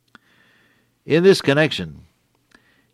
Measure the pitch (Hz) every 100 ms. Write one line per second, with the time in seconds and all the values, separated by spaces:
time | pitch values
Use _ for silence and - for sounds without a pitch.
0 | _ - _ _ _ _ _ _ _ _
1 | - 151 190 180 - 139 156 - 82 73
2 | - _ _ _ _ _ _ _ _